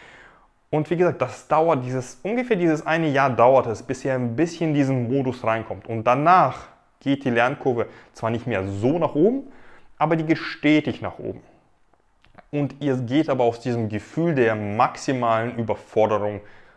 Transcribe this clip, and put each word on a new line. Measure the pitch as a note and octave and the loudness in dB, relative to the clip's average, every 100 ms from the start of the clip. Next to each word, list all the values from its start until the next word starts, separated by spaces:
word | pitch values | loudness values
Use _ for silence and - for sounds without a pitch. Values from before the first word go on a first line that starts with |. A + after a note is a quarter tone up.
| - - - _ _ _ _ | -20 -20 -20 _ _ _ _
Und | D3+ D3+ | -2 0
wie | E3+ | 0
gesagt, | F3 - | 0 0
das | A#2+ - - | -4 -6 -2
dauert | E3+ E3 C#3+ | 2 2 0
dieses, | B2+ C3 B2 - | -2 -6 -6 -10
ungefähr | F#3 A#3+ B3 G3+ | -6 -4 -2 0
dieses | E3+ D3+ | 2 0
eine | D#3 E3 D#3+ | 0 0 0
Jahr | C3+ C3+ | 2 2
dauert | A2+ A#2+ C3+ A2 | 6 6 6 4
es, | G#2 | -4
bis | - C3 | -6 -6
ihr | C#3 | -4
ein | C3 B2 | -2 -2
bisschen | A2+ E3+ E3+ D#3+ | -2 -2 -2 0
in | |
diesen | D3 C3+ C3 A#2 | 2 2 0 0
Modus | C#3 C3 B2 | -2 -2 -4
reinkommt. | A2 A2+ G#2+ G2 - | -2 -2 -4 -12 -8
Und | A2+ | -2
danach | A#2+ C3 D#3+ F#3 C3+ - - _ _ _ | 2 2 6 6 4 0 -14 _ _ _
geht | C#3 C#3 | -2 -2
die | C3 | 0
Lernkurve | A#2 B2 C3 C3+ A#2 G2+ - - | 2 2 0 -2 -2 -4 -10 -20
zwar | - A2+ | -6 -4
nicht | A#2 A#2+ | -4 -2
mehr | G2 G2 | -4 -4
so | G2 A#2 E3 | -2 0 0
nach | D#3 | 0
oben, | D3 G3 C4+ - - - - - - | 2 2 2 -6 -18 -20 -20 -16 -4
aber | D#3 E3 | 0 0
die | |
geht | D#3+ D#3 | 0 -2
stetig | - - D3 D3+ B2+ - | -4 -2 2 2 2 -4
nach | G2+ - | -8 -10
oben. | A2 - - _ _ _ _ _ _ _ _ - - | -10 -12 -16 _ _ _ _ _ _ _ _ -20 -8
Und | D3 C#3 - | -4 -4 -4
ihr | D3 C3 | -4 -2
geht | A#2 C#3+ D#3 | 0 0 0
aber | B2+ | 0
aus | A#2+ A2+ | 0 0
diesem | B2+ A#2 G#2+ | -4 -4 -4
Gefühl | G#2 - - E3+ | -6 -6 -4 0
der | C3+ A2+ | 2 2
maximalen | G#2+ G#2 G#2+ C3 - - B2+ A#2 A2+ A#2 A#2+ | 0 -2 0 0 0 -4 -2 0 0 -2 -4
Überforderung | A2 G2+ - A2+ G#2+ G#2 G#2 G2+ - - - | -4 -6 -4 0 2 2 -2 -6 -12 -20 -20